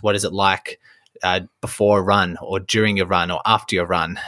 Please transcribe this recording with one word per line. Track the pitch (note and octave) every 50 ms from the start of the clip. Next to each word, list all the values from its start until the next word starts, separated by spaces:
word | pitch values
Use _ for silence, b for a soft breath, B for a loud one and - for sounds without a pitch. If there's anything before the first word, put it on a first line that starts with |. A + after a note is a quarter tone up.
| -
What | G#2 G2+
is | G2+ G2+
it | G2
like, | E2+ G2 G2 F#2+ F#2+ F#2 - - - - b b b b b b b - -
uh, | F#2 F#2 F#2+ F2+ - _ _
before | - A2+ - - G#2+ G#2 G#2 G2+
a | F#2
run | F#2+ G2+ G2+ F#2+ F2 F2 E2
or | - - F#2+ F#2+
during | F#2+ - - A2+ G#2+ G#2+ G#2
your | G2 F#2+ F2
run | F#2+ F2 F2 F2
or | F2+ - -
after | - A2 G#2+ - - -
your | F#2 F2 E2+
run? | F#2 F2 E2 E2 F2 - B